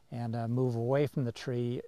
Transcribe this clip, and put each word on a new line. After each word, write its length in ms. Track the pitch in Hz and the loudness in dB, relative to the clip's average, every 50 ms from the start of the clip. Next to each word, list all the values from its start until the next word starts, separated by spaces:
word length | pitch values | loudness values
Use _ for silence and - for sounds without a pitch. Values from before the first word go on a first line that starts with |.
| _ - | _ -10
and, 240 | - 120 120 113 113 | -8 -6 -4 -2 -2
uh, 140 | 117 117 113 | -2 -2 0
move 300 | 120 127 131 127 117 113 | 2 2 2 2 2 0
away 300 | 117 120 135 143 147 135 | 2 2 4 4 2 2
from 180 | - 156 127 | 0 0 -2
the 80 | 117 - | -2 -2
tree 480 | - - 139 123 120 120 120 123 - - | -4 -4 -4 -2 0 0 0 -2 -4 -6